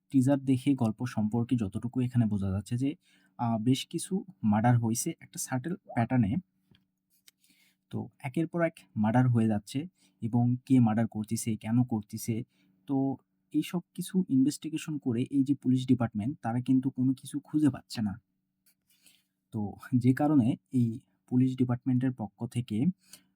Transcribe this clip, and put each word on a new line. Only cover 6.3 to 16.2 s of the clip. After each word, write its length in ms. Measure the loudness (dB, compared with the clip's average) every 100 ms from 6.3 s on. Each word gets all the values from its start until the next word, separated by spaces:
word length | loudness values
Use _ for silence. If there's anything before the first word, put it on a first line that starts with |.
| 0 -6 _ _ _ _ _ _ _ _ _ _ _ _ _ -12
তো 200 | -10 -10 _
একের 280 | -8 -4 -4
পর 140 | -2
এক 180 | -2 -4 _ -2
মার্ডার 340 | 2 4 4
হয়ে 180 | 2 2
যাচ্ছে 400 | 0 -4 -8 -8 _ _ -10
এবং 340 | -2 0 2 0 2
কে 140 | 4
মার্ডার 280 | 4 2 -2
করতেছে, 480 | -4 -6 -6 -4 -6
কেন 280 | 0 0
করতেছে, 600 | 0 -2 -6 -10 -6 -6 -6 _ _ _ -4
তো 300 | -2 -2 -4 _ _ _
এইসব 280 | -6 -4 -6 -8 -12
কিছু 280 | -4 -2 0
ইনভেস্টিগেশন 680 | 2 2 0 -8 -8 -8 -6
করে 280 | -2 -2 0
এই 140 | 0
যে 120 | 0 0
পুলিশ 320 | 2 2 2
ডিপার্টমেন্ট, 500 | 2 2 -2